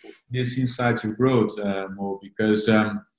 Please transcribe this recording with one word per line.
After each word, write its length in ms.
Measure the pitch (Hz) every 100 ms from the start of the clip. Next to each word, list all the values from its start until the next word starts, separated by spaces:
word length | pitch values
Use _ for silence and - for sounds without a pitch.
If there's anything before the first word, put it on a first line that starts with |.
| - - -
this 280 | 127 123 127
insight 440 | 127 - 120 113
you 100 | 107 107
brought, 420 | 131 123 107 -
uh, 300 | 101 98 95
Mo, 240 | 98 98 98
because, 460 | 98 - 107 107 113
um, 360 | 110 107 101 -